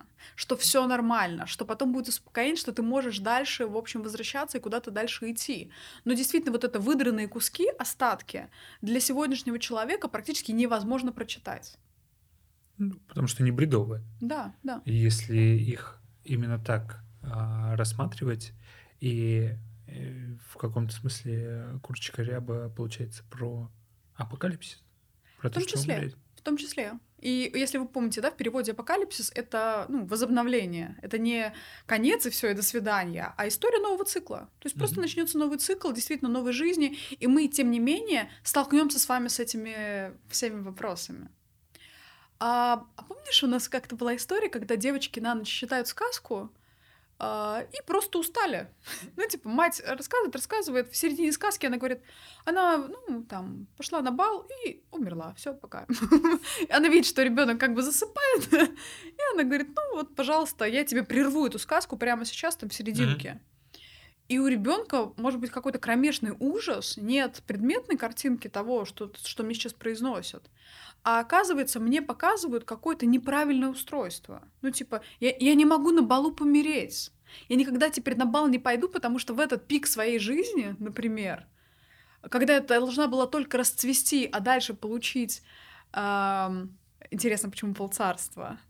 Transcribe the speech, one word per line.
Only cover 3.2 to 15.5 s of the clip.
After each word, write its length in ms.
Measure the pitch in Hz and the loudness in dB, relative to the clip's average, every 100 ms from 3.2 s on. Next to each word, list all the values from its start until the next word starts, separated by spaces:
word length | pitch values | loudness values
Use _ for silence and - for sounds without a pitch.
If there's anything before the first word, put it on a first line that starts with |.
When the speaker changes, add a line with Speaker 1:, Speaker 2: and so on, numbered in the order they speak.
Speaker 1:
дальше, 460 | 226 247 277 - 226 | 0 0 0 -4 -4
в 100 | 214 | -4
общем, 260 | 233 226 | -6 -8
возвращаться 560 | 214 226 220 277 294 247 | -8 -8 -6 -6 -4 -6
и 20 | |
куда-то 300 | 214 233 233 | -4 -6 -4
дальше 400 | 202 226 - 226 | -4 -4 -4 -6
идти. 400 | 226 - 240 - - - - | -6 -6 -6 -10 -18 -20 -8
Но 100 | 240 | -2
действительно, 380 | 247 269 330 320 | 0 2 0 0
вот 120 | 233 | 0
это 140 | 247 214 | -2 0
выдранные 480 | 214 285 247 214 208 | 2 2 2 0 -2
куски, 400 | 233 - - 415 - | -4 -4 0 0 0
остатки, 680 | 247 - 247 190 - - - - - - | -4 0 0 0 -6 -12 -12 -18 -20 -8
для 180 | 214 247 | -2 0
сегодняшнего 580 | 247 269 302 262 247 233 | 0 0 0 -2 -4 -6
человека 500 | - 220 240 415 302 | -4 -4 -2 -4 -4
практически 440 | 214 214 294 - | -6 -6 -6 -2
невозможно 600 | 226 240 220 208 262 247 | 2 2 2 0 -2 -2
прочитать. 680 | - 220 - - - - - _ _ _ _ _ _ _ _ _ - | -4 -8 -10 -10 -12 -14 -20 _ _ _ _ _ _ _ _ _ -6
Speaker 2:
Ну, 160 | 202 185 - | -4 -6 -8
потому 200 | 147 127 | -2 -2
что 140 | - | 2
они 100 | 127 | 2
бредовые. 520 | 123 156 117 110 110 - - | 4 4 2 0 -4 -10 -8
Speaker 1:
Да, 340 | 240 302 202 - | -6 -6 -8 -8
да. 220 | 269 240 | -8 -6
Speaker 2:
Если 520 | - 113 113 - - 113 | -2 2 4 2 0 4
их 640 | 110 | 6